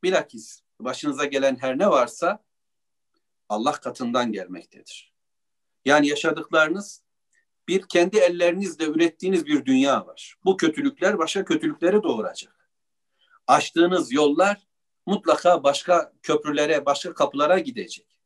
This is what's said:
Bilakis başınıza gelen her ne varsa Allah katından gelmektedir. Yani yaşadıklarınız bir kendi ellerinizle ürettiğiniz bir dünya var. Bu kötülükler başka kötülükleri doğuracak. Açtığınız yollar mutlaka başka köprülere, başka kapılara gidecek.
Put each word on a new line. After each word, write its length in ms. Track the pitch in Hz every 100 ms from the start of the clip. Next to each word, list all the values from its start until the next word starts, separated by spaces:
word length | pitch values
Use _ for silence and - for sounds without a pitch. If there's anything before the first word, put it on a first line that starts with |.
Bilakis 600 | 180 185 - 113 - - _ _
başınıza 440 | 117 123 151 135
gelen 320 | 143 139 135 127
her 220 | 131 131
ne 120 | 202
varsa 540 | 147 120 - 165 214 _ _ _ _ _ _ _ _ _ _ _
Allah 240 | 107 123
katından 600 | 151 131 - 123 120 120
gelmektedir. 840 | 101 90 90 - - - - _ _ _ _ _ _ _ _
Yani 240 | 131 147 143
yaşadıklarınız 960 | 147 165 160 160 165 156 185 208 - _ _ _ _ _ _ -
bir 140 | 190
kendi 360 | 190 175 180 208
ellerinizle 680 | 180 175 175 175 196 160
ürettiğiniz 600 | 160 151 170 - 180 190 147
bir 180 | 147
dünya 420 | 123 131 139 123 95
var. 300 | - - _
Bu 120 | 180 190
kötülükler 600 | 165 151 143 135 185 214
başka 260 | - 202
kötülükleri 580 | 190 156 160 - 170 208
doğuracak. 680 | 170 117 107 - - _ _ _ _ _ _ _ _ _ -
Açtığınız 680 | 143 - 165 175 180 123
yollar 540 | 135 151 147 190 202 _ _ _ _ -
mutlaka 580 | 196 165 147 175 175
başka 480 | 139 139 - 175 151 _
köprülere, 640 | - 151 151 147 147 151 135
başka 280 | 139 180
kapılara 440 | 160 143 139 147 185
gidecek. 640 | 151 117 90 - _ _